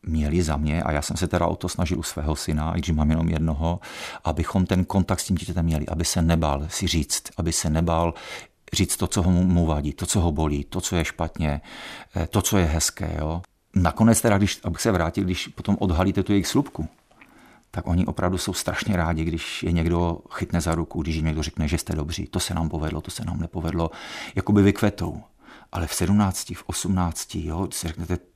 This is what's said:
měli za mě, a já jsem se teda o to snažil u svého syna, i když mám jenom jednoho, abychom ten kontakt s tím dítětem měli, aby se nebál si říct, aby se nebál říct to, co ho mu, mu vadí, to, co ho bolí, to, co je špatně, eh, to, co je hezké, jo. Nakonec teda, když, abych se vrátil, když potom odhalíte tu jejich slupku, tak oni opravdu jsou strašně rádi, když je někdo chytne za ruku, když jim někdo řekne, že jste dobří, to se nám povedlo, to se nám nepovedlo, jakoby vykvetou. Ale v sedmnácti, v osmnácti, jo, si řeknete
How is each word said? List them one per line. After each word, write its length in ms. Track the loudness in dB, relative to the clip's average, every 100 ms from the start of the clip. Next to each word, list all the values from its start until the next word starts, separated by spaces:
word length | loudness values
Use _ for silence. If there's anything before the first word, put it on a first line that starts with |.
| 0
měli 340 | 0 2 2
za 140 | 2 0
mě, 260 | 0 0
a 80 | 0
já 100 | 0
jsem 160 | -2 -2
se 100 | 0
teda 200 | 2 0
o 80 | 0
to 140 | -4
snažil 300 | -2 -2 -2
u 40 |
svého 320 | -4 -4 -2 -2
syna, 380 | -2 -2 0 -2
i 20 |
když 180 | 0 2
mám 140 | 2
jenom 200 | 2 2
jednoho, 500 | 0 0 0 0 -2 -6 -14 -12 -6
abychom 420 | -4 -2 0 0 2
ten 200 | 2 2
kontakt 340 | 2 2 -2
s 40 |
tím 140 | 0 -2
dítětem 280 | 0 0 2
měli, 220 | 0 -2
aby 180 | -2 0
se 160 | 2
nebál 440 | 4 4 2 0 -4
si 180 | -4 0
říct, 360 | 0 0 -4 -6 -4
aby 140 | -2
se 160 | 0 0
nebál 440 | 2 2 2 0 -2 -12 -16 -16 _ -8
říct 240 | 0 0 0
to, 100 | 0
co 140 | 2
ho 100 | 4
mu, 120 | 4
mu 220 | 6 4 4
vadí, 280 | 2 -2
to, 120 | -4 -2
co 140 | 2
ho 120 | 2
bolí, 320 | 2 0 0
to, 180 | -4 -6
co 140 | -2 -2
je 100 | -2
špatně, 560 | -2 -6 -2 -2 -2 -8 -16 -16 -16 -8 -6
eh, 120 | 0
to, 140 | 0
co 160 | 2 2
je 80 | 4
hezké, 500 | 2 -2 -4 -6 -4
jo. 220 | -4 -4 -8 _ _ 2
Nakonec 460 | 2 6 6 6
teda, 160 | 4 4
když, 220 | 2 0
abych 180 | -6 0
se 100 | 2
vrátil, 320 | 2 2 0
když 240 | -2 -2 -6
potom 300 | -8 -2 0
odhalíte 440 | 2 4 2 2
tu 80 | 2
jejich 160 | 2 4
slupku, 400 | 0 0 -6 -10 _ _ _ -20 -20 -20 -20 _
tak 160 | -8 0
oni 180 | 2 2
opravdu 320 | 0 0 0
jsou 160 | -4
strašně 420 | -4 -4 -4 0 0
rádi, 260 | 0 0
když 400 | -2 -4 -6 -4
je 80 | 0
někdo 480 | 2 2 2 0 -2 -10
chytne 280 | -8 -2 0
za 140 | 0 -2
ruku, 260 | -2 -4
když 140 | -2 0
jim 100 | 0
někdo 180 | -2
řekne, 240 | -4 -2 -2
že 100 | -2
jste 180 | -2 -4
dobří, 320 | -4 -6 -6
to 120 | -4
se 140 | -4
nám 160 | -2 -2
povedlo, 320 | -2 -4 -6
to 100 | -8
se 140 | -10 -6
nám 140 | -4
nepovedlo, 520 | -6 -4 -4 -2 -2 -4 -14 -12 -8 -4
jakoby 260 | 4 6
vykvetou. 600 | 6 6 0 0 -6 -6 -14 _ -20 -20 -12
Ale 160 | -6 -4
v 60 |
sedmnácti, 600 | -2 2 4 4 0 -8
v 100 | -10 -8
osmnácti, 800 | -6 0 0 0 -2 -8 -6 -4
jo, 200 | -4 -4
si 160 | -4 -6
řeknete 300 | -6 -4 -4 _